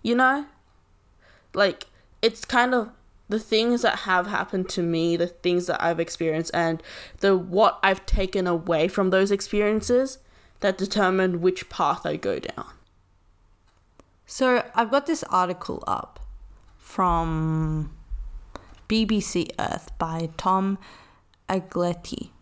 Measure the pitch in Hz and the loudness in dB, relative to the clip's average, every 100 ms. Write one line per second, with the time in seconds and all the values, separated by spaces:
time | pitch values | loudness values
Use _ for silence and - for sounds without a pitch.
0 | 226 240 262 277 285 _ _ _ _ _ | 2 4 4 2 -6 _ _ _ _ _
1 | _ _ _ _ _ - 98 - - - | _ _ _ _ _ 0 0 0 -16 -20
2 | _ - 226 226 - 247 247 247 214 - | _ 0 0 0 0 2 4 2 0 -12
3 | _ _ - 220 220 220 233 240 240 - | _ _ -6 -6 0 2 2 2 0 -2
4 | - 185 185 202 - 190 185 - 170 165 | 0 0 0 -4 -2 -4 -2 -2 0 0
5 | 170 170 175 - 180 175 175 - 170 165 | 0 0 -2 -2 0 0 0 -2 0 0
6 | 170 - 160 156 165 170 165 165 - - | -4 -2 -2 0 -2 0 0 -2 -8 -18
7 | - - 196 185 180 180 220 - 196 190 | -18 0 2 2 2 4 4 4 0 0
8 | - - 190 196 180 170 170 165 175 208 | 0 2 2 0 0 0 0 2 2 2
9 | 185 190 196 196 - 208 208 214 214 247 | 2 4 2 0 0 0 2 0 2 2
10 | 269 - - - - _ - 190 196 214 | 2 -6 -18 -20 -20 _ -2 0 -2 2
11 | 185 190 185 170 180 185 - - 151 160 | 2 4 2 2 0 0 -10 -2 0 0
12 | - 151 98 76 - - - - _ _ | -4 -4 -4 -4 -6 -12 -14 -18 _ _
13 | _ _ _ _ _ _ _ _ _ - | _ _ _ _ _ _ _ _ _ -20
14 | _ _ - - 254 247 - - 226 269 | _ _ -12 0 2 2 0 -2 2 2
15 | - 320 - 185 180 175 - - - - | 2 -4 0 0 0 -2 -8 -8 -4 -4
16 | - - - - - - - - - - | -6 -14 -16 -16 -20 -20 -20 -20 -10 0
17 | 185 170 165 160 160 160 156 156 151 - | 2 2 0 0 0 0 0 -2 -4 -10
18 | - - - - - - - - - 220 | -10 -8 -8 -12 -16 -20 -20 -20 -2 0
19 | 214 214 - 180 - - - - - - | 2 0 0 -2 -2 -4 -4 -4 -10 -6
20 | 165 165 165 - 185 190 196 196 - - | -4 -4 -6 -2 0 2 2 -2 -8 -20
21 | - _ _ _ - 190 180 170 175 170 | -20 _ _ _ -4 -4 -2 -2 -2 -2
22 | - - - - | -8 -12 -12 -16